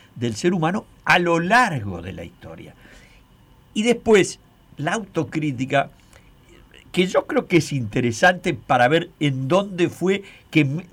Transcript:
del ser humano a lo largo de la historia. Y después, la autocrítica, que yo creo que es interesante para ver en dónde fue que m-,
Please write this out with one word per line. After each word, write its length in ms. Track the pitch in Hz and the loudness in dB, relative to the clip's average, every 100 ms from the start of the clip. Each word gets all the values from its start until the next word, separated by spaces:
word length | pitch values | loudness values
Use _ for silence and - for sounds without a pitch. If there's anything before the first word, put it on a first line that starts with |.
| _ - | _ -8
del 180 | 117 107 | -6 -2
ser 180 | 180 | 0
humano 320 | 185 151 104 - _ | 0 0 -4 -8 _
a 140 | - 175 | 0 2
lo 200 | 175 165 | 2 0
largo 640 | 170 233 233 143 101 87 | 2 2 2 -2 -6 -10
de 120 | 87 | -10
la 100 | 87 | -12
historia. 500 | 85 - 85 82 80 - - - - - _ _ _ _ _ | -14 -16 -20 -18 -20 -20 -20 -20 -20 -20 _ _ _ _ _
Y 80 | 233 | -2
después, 580 | 226 233 226 208 - - _ _ _ - | 0 2 4 4 4 -2 _ _ _ -8
la 160 | 151 | -4
autocrítica, 960 | 220 202 165 147 160 151 123 131 139 - - _ - _ _ _ - _ - - | -4 -4 -4 -4 -4 -4 -4 -2 -2 -2 -8 _ -20 _ _ _ -20 _ -20 -4
que 140 | 170 180 | 0 0
yo 200 | 554 - | 0 0
creo 200 | 294 - | -2 2
que 120 | 175 | 2
es 140 | - | 2
interesante 800 | 139 110 127 120 113 180 180 185 | -4 -4 -2 -2 2 2 2 -2
para 340 | 160 - - 151 | -4 0 2 4
ver 220 | 165 175 - | 2 -2 -4
en 280 | 147 131 131 | -2 -2 0
dónde 400 | 180 202 175 170 | 0 0 -2 -2
fue 320 | - 180 196 - - _ | 0 -2 -2 -6 -20 _
que 100 | 156 | 0
m-, 260 | 139 156 - | 2 -2 -8